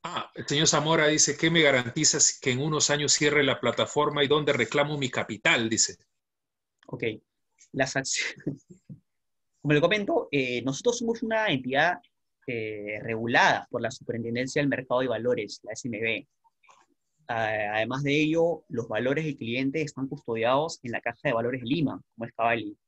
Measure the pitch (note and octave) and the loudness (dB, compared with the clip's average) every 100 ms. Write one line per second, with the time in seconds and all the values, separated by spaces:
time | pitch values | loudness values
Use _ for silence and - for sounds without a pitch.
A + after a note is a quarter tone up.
0 | E3 D#3+ - - - C#3+ D#3 D#3 D3+ D#3+ | -6 -8 -8 -10 -2 2 4 2 2 2
1 | D3+ D3+ - C#3 E3 E3 D3 C3 A#2+ D#3 | 4 4 2 2 2 4 6 4 0 0
2 | D3+ D#3 - - C3+ B2 D3+ D3+ - D3 | 0 4 2 2 -2 0 0 0 2 0
3 | C#3+ - D3 D3 C3+ A#2+ A#2+ A2+ A2 D3+ | 2 2 4 4 2 2 0 0 0 2
4 | D3 D3 C#3 D3+ D3 C3 A#2 D3 D3 D3+ | 0 2 4 4 4 2 2 2 0 -2
5 | C3 - - G#2 D#3+ D3+ A2+ G#2+ - F#2 | -2 -4 -4 0 2 2 2 2 0 -2
6 | _ _ _ _ _ _ _ _ - - | _ _ _ _ _ _ _ _ -12 -6
7 | A#2 G#2+ _ _ _ _ - C3+ C3 C#3 | -6 -6 _ _ _ _ -12 -2 0 0
8 | C3+ - - - - C#3+ _ - _ - | -4 -4 -4 -6 -8 -10 _ -20 _ -20
9 | _ _ _ _ _ _ D3 D3 F3 G#3 | _ _ _ _ _ _ 2 4 4 2
10 | G3+ E4+ - C#3+ B2+ B2 B2 C#3+ A#3+ A#3+ | 2 -2 0 -2 0 -2 -2 -2 -2 0
11 | A3+ A3+ A3 A3 G#3+ C#3+ B2+ C3 E3 F3+ | -4 -4 -2 0 0 0 0 2 2 0
12 | _ _ _ _ - A#2 A2 G#2+ G#2 G#2+ | _ _ _ _ -8 -6 -6 -8 -8 -8
13 | A2+ A2+ A#2 C#3+ F#3+ A2 - A#2+ A2+ - | -6 -4 2 4 4 2 -2 -4 -4 -6
14 | - A2+ A2+ A#2+ C3 D3+ C#3+ A#2+ B2 B2 | -8 -6 -4 -4 -2 0 0 -2 -2 -2
15 | C3 A2 A#2 A#2+ G2+ - G2 A2+ B2+ G#2+ | 0 0 0 -2 -4 -10 -12 -10 -8 -4
16 | A2+ G#2+ - _ _ _ _ _ _ _ | -2 -4 -8 _ _ _ _ _ _ _
17 | _ _ - A#2 A2 A2 G#2 G#2+ A2 C3 | _ _ -6 -2 0 0 -2 -2 -2 -2
18 | C#3+ D3 D#3 D#3+ E3 E3 _ C#3 A2+ A2 | 0 2 2 2 2 0 _ -6 -2 0
19 | B2+ C#3+ D#3 C3+ A2+ B2 C3+ D#3 C#3+ - | 0 0 -2 -6 -4 -2 -2 -2 -6 -6
20 | C3+ D3+ - A2+ A2+ C3+ D#3+ - B2 A2 | -8 -8 -6 -2 2 2 0 -6 -8 -6
21 | A#2+ - D3 A2+ A#2+ C3 A#2 D#3 C3 F#2 | -6 -4 -2 0 -2 -4 -2 0 0 -4
22 | _ - A#2+ - A2+ A#2 G#2+ - | _ -12 -12 -2 0 0 -4 -12